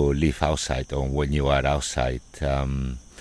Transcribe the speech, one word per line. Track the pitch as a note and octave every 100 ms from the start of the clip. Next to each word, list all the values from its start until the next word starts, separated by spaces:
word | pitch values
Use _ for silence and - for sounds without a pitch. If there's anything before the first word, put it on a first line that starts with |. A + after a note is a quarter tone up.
| C#2+
live | C#2 D#2 C#2
outside | D2 D#2 - C2 C2
or | C#2 C2+
when | C#2 C#2+
you | D2 C#2
are | C#2 C2+
outside. | C#2+ - - B1+ B1+ - -
Um, | C#2+ C#2 C2+ C2+ C2 B1+ - -